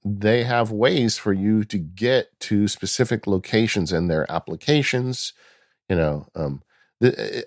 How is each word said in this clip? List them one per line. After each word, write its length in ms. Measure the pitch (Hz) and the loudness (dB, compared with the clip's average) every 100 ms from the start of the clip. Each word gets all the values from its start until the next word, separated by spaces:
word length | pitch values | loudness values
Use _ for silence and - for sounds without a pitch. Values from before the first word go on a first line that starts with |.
| 98 | -6
they 400 | 101 104 120 117 | 0 2 2 2
have 260 | 120 110 | 0 0
ways 460 | 107 123 175 117 - | 2 2 4 2 0
for 160 | - | 0
you 320 | 98 101 110 104 | 0 2 2 0
to 120 | 101 | -4
get 600 | 78 92 117 131 - - | -6 -2 2 2 0 -8
to 280 | - 104 104 | -2 0 0
specific 580 | - 95 - 127 113 - | -2 -4 0 0 0 0
locations 640 | 95 - 110 110 - 80 | -2 0 2 2 0 0
in 160 | 85 85 | 0 0
their 220 | 78 - | 0 -2
applications. 1000 | 82 - 82 - 151 139 127 127 127 - - _ _ _ _ - | -4 -6 -6 0 2 2 -2 -2 -6 -10 -12 _ _ _ _ -4
You 80 | 90 | 0
know, 300 | 78 73 71 | 0 -2 -8
um, 280 | - 76 69 - _ _ - | -8 -6 -8 -14 _ _ 0
the, 440 | 123 - 104 120 | 0 2 -4 -8